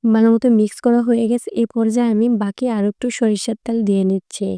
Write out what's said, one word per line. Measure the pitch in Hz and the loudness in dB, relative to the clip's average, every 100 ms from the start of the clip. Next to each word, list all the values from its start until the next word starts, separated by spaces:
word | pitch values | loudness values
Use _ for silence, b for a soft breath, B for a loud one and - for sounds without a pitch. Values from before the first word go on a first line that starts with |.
ভালো | 233 220 226 | 2 4 4
মতো | 226 254 | 4 4
মিক্স | 226 214 - | 2 2 0
করা | 240 240 | 0 2
হয়ে | 240 233 226 | 2 0 0
গেছে, | 240 - - | -2 -4 -4
এ | 233 | -4
পর্যায়ে | 233 220 226 240 | 0 0 0 0
আমি | 214 233 226 | 2 0 0
বাকি | 202 - 254 | -2 -4 -4
আরও | 220 202 | -2 -2
একটু | - 247 | -2 -6
সরিষার | - 220 208 - 220 | -2 -2 0 -4 -8
তেল | - 226 | -4 -2
দিয়ে | 208 196 | 0 0
নিচ্ছি। | 190 190 _ - 190 | 0 -2 _ -10 -8